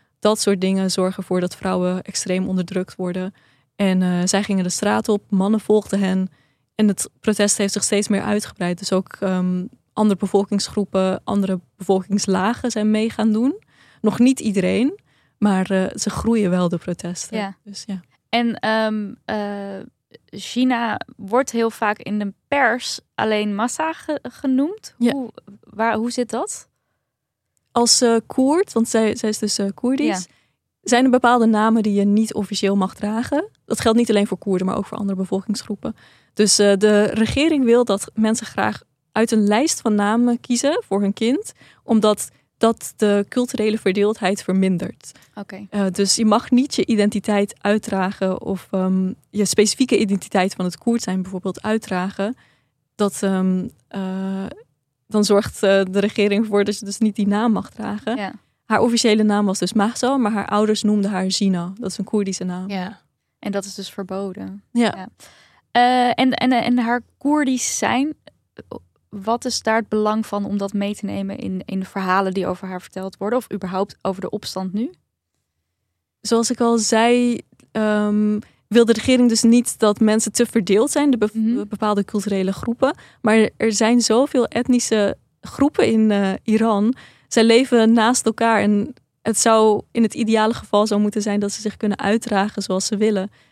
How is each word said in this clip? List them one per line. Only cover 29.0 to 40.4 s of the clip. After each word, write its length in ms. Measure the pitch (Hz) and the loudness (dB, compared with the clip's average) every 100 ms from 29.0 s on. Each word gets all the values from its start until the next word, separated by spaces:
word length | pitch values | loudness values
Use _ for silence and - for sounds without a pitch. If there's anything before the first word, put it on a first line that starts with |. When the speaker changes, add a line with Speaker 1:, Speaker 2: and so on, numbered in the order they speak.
| 220 - | 0 0
Speaker 1:
zij 140 | 220 | -4
is 80 | 214 | -4
dus, 200 | 208 - | -4 -2
eh, 100 | 196 | -4
Koerdisch, 340 | - 247 269 220 190 180 | -4 -2 0 0 -2 -6
Speaker 2:
Ja. 60 | _ _ _ _ _ | _ _ _ _ _
Speaker 1:
zijn 220 | - 240 262 | 0 4 4
er 40 | |
bepaalde 340 | 247 240 240 226 | 4 4 4 4
namen 380 | 214 220 226 | 4 4 2
die 100 | 208 | 2
je 120 | 202 202 | 2 2
niet 280 | 208 214 | 2 0
officieel 420 | - 190 202 196 202 | -4 -6 -2 0 0
mag 200 | 190 - | -2 -4
dragen. 540 | 208 220 247 285 415 _ - | -4 -4 -2 -2 -4 _ -6
Dat 140 | 226 | 0
geldt 180 | 226 226 | 2 2
niet 120 | 240 | 2
alleen 180 | 202 208 | 2 0
voor 100 | 185 | -4
Koerden, 300 | 208 185 185 | -4 -2 -2
maar 100 | 196 | -4
ook 80 | 196 | -6
voor 120 | - | -6
andere 200 | 202 190 | -6 -4
bevolkingsgroepen. 800 | 190 190 - 202 - 202 - - - _ _ | -4 -4 -4 -6 -8 -8 -8 -10 -18 _ _
Dus, 260 | - 208 - | 0 2 4
eh, 140 | 202 196 | 4 6
de 260 | 214 208 | 6 4
regering 600 | 214 220 220 269 320 302 | 4 0 0 2 2 2
wil 200 | 240 240 240 | 4 4 4
dat 260 | 202 - | -2 -4
mensen 320 | - 220 226 214 | 0 0 0 -4
graag 360 | - 214 214 - _ _ | -2 -2 -2 -12 _ _
uit 200 | 220 226 | 0 2
een 120 | 220 202 | 2 4
lijst 340 | 208 320 - | 2 2 0
van 140 | 226 208 | 0 2
namen 440 | 202 233 240 | 2 2 2
kiezen 440 | 240 | 0